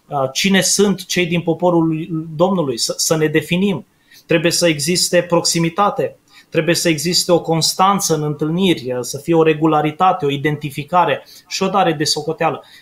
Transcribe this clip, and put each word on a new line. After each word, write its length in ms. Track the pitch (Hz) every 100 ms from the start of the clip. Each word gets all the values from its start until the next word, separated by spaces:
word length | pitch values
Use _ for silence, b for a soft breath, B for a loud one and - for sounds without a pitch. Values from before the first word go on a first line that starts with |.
| -
uh, 220 | 143 131
cine 280 | - 196 190
sunt 440 | 180 - 202 180 -
cei 200 | 180 170
din 160 | 170
poporul 460 | 170 160 180 170 160
lui 220 | 156 165 160 165 156
Domnului, 420 | 185 185 143 113
să, 160 | - -
să 180 | - 160
ne 120 | 151
definim. 580 | 151 151 175 202 151 - b b b -
Trebuie 260 | 170 165
să 160 | - 175
existe 540 | 147 143 180 - 175
proximitate, 960 | 175 170 165 165 165 165 202 185 131 - _ b b
trebuie 260 | 160 165 165
să 140 | 175
existe 420 | 151 165 175 -
o 100 | 165
constanță 760 | 160 165 156 - 190 196 - 156
în 80 |
întâlniri, 680 | 151 147 156 170 190 156 123
uh, 60 | 123
să 160 | 120 135
fie 160 | -
o 100 | 165
regularitate, 840 | 156 156 160 151 151 147 185 - 143
o 40 |
identificare 960 | 139 147 147 147 147 135 180 160 131 B B B
și 160 | -
o 40 | 190
dare 260 | 196 170
de 100 | 151
socoteală. 600 | 151 156 147 156 160 135 B B